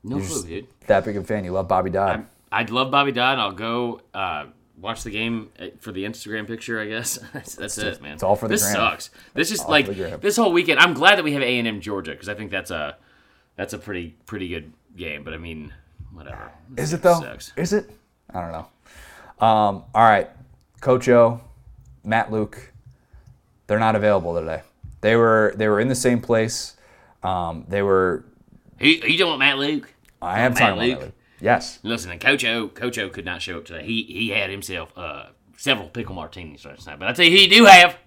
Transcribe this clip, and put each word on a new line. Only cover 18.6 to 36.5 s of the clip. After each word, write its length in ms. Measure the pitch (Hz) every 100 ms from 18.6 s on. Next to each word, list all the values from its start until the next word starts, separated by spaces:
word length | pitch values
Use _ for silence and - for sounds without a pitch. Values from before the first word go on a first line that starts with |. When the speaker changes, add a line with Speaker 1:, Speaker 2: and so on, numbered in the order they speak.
| - _ _ - - - - - 110
Speaker 2:
Um, 380 | 107 104 95 -
all 100 | 110
right. 240 | 113 101 - - - _ _ _
Coach 280 | - 127 127
O, 320 | 120 117 120 - - - - - -
Matt 260 | 104 113 107
Luke, 420 | 110 104 - - - - _ _ - - - _ _ -
they're 140 | 107
not 160 | 113 110
available 380 | 107 101 85 85
today. 240 | 80 80 - _ - -
They 160 | 107 117
were, 360 | 113 110 107 101
they 120 | 107
were 120 | 104
in 80 | 120
the 60 |
same 260 | 127 127 120
place. 560 | - 113 113 - - - _ _ _ _
Um, 420 | 92 92 85 82 -
they 140 | 98
were 420 | 101 95 92 80 - _ _ - _ -
Speaker 1:
Who, 60 | 151
who 40 |
you 260 | 160 - 160
talking 40 | 180
about, 120 | 143
Matt 200 | 139 135
Luke? 340 | 143 151 - _ _ _
Speaker 2:
I 180 | 87 98
am 120 | 123
Speaker 1:
Matt 60 | 113
Speaker 2:
talking 120 | 113
about 40 | 95 120
Speaker 1:
Luke? 120 | 131
Speaker 2:
Matt 80 | 65
Luke. 80 | - _ _
Yes. 380 | 98 110 - -
Speaker 1:
Listen, 260 | 104 117 90
and 100 | 87
Coach 240 | 127 139
O, 240 | 120 117 110
Coach 300 | - 123 117
O 100 | 98
could 160 | 101
not 180 | 87 87
show 160 | - 85
up 60 |
today. 200 | - 82
He, 180 | - 113
he 240 | - 92 110
had 200 | 104 98
himself, 460 | 98 95 90 82 -
uh, 300 | 85 71 - _ _ _
several 320 | 143 123 85
pickle 260 | - 104
martinis 500 | 95 76 - 82